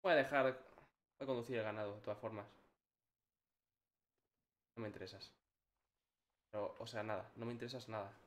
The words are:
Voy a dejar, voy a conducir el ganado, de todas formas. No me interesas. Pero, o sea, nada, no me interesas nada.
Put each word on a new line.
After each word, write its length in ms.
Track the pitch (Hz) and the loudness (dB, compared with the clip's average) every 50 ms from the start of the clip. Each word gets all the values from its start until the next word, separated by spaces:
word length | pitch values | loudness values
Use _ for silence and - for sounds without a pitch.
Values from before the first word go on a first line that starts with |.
| - | 8
Voy 100 | 190 165 | 8 8
a 20 | |
dejar, 280 | 147 131 - 147 139 131 | 8 8 8 6 6 6
voy 100 | 131 127 - - - - - - - _ _ _ _ _ _ | 6 4 0 -10 -18 -20 -20 -20 -20 _ _ _ _ _ _
a 60 | 139 | -2
conducir 320 | 135 131 120 117 123 127 | 0 0 0 0 0 0
el 60 | 117 107 | 0 0
ganado, 320 | 107 104 110 107 101 101 | 0 0 -2 -2 -4 -4
de 60 | 107 | -6
todas 180 | - 110 104 - | -4 -6 -4 -4
formas. 280 | - 110 110 104 101 - - - - _ _ _ _ _ _ _ _ _ _ _ _ _ _ _ _ _ _ _ _ _ _ _ _ _ _ _ _ _ _ _ _ _ _ _ _ _ _ _ _ _ _ | -4 -6 -4 -6 -8 -10 -14 -20 -20 _ _ _ _ _ _ _ _ _ _ _ _ _ _ _ _ _ _ _ _ _ _ _ _ _ _ _ _ _ _ _ _ _ _ _ _ _ _ _ _ _ _
No 60 | 117 113 | -6 -6
me 40 | |
interesas. 460 | 107 101 - 98 92 101 98 - - - _ _ _ _ _ _ _ _ _ _ _ _ _ _ _ _ _ _ _ _ _ _ _ | -6 -6 -6 -10 -10 -10 -14 -16 -16 -18 _ _ _ _ _ _ _ _ _ _ _ _ _ _ _ _ _ _ _ _ _ _ _
Pero, 240 | - 104 101 - - - | -4 -2 -2 -2 -4 -6
o 80 | 110 | -10
sea, 140 | 107 - 110 | -6 -4 -2
nada, 300 | 107 110 107 95 - - - | 0 0 0 -2 -2 -6 -8
no 120 | 113 117 | -6 -4
me 40 | 117 | -4
interesas 380 | 120 117 120 117 131 127 113 - | -4 -4 -6 -8 -8 -8 -8 -6
nada. 240 | 110 110 98 101 - - - | -4 -4 -4 -6 -10 -16 -20